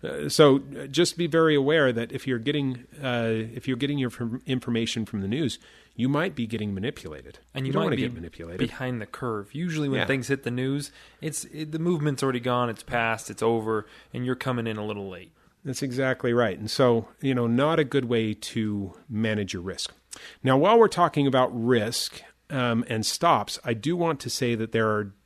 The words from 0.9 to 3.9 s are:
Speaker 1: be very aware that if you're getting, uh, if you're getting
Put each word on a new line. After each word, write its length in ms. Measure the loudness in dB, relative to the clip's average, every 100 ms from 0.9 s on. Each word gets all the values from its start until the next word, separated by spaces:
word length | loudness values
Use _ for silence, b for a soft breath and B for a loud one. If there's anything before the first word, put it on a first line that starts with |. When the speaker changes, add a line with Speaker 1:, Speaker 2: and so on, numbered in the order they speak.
| 0 0 0
Speaker 1:
be 100 | 0
very 280 | 2 4 4
aware 360 | 4 4 4
that 180 | 2 -4
if 140 | -6 -4
you're 120 | -2
getting, 460 | 0 -2 -2 -4 -12 -10
uh, 280 | -4 -2 0 -2 -4
if 140 | -8 -4
you're 100 | -2
getting 220 | 0